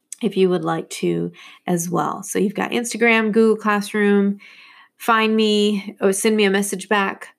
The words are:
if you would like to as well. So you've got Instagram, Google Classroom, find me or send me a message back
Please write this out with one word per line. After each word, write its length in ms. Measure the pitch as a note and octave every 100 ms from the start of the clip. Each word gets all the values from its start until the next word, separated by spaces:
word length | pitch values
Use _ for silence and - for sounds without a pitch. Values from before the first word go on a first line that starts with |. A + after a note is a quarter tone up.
| _ -
if 140 | A3 F#3
you 120 | F#3
would 160 | F3+
like 240 | E3 E3 -
to 440 | - F3 E3+ F3 E3+ - - -
as 240 | F3 E3+
well. 320 | E3 D3+ -
So 160 | - F#3+
you've 160 | G3
got 160 | - -
Instagram, 600 | A#3+ A#3+ A3 A#3 A3+ A3
Google 300 | G#3+ A3+ G#3+
Classroom, 800 | G#3+ G#3 G3+ G#3+ G3+ G3+ G3+ G3+ - - - - - _
find 400 | - A3 A3 A3
me 600 | G#3+ G#3 G#3 G#3 G3 -
or 120 | G3
send 240 | G3 A3+ G#3+
me 80 |
a 60 | G3
message 380 | G3 G3+ F#3+ -
back 460 | G#3 G3 - -